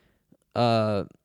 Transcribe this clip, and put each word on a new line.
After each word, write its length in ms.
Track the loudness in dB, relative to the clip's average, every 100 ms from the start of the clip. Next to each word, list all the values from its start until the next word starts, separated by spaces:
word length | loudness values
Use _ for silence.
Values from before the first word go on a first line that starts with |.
| _ _ _ _ _ -2
Uh, 500 | 2 2 0 -2 -6 -12